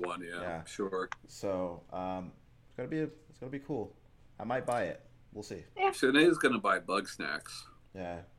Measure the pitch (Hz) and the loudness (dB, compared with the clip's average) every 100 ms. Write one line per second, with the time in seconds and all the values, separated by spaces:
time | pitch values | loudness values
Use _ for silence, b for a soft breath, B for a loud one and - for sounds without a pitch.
0 | 90 87 85 87 90 82 80 - 98 95 | -4 -4 -6 -6 -4 -4 -6 -4 -2 -2
1 | 90 - - - 101 92 90 85 - 92 | -4 -8 -16 -6 -2 0 -2 -4 -10 -6
2 | 92 92 87 - - - - - 127 156 | -4 -4 -6 -12 -20 -20 -14 -8 -4 -2
3 | 151 - - - 131 139 139 139 98 - | -4 -6 -20 -14 -10 -8 -4 -4 -4 -10
4 | - - - - 110 131 - 120 90 - | -20 -20 -20 -10 -2 -2 0 0 0 -4
5 | - - - 104 - 90 - - 381 - | -12 -20 -16 -12 -10 -10 -10 0 0 4
6 | 131 143 165 160 135 117 98 92 87 98 | 6 8 8 8 6 4 4 2 2 0
7 | 95 - 76 73 - - - - - 98 | 0 -4 -4 -6 -8 -14 -16 -20 -16 -8
8 | 87 85 - | -6 -8 -10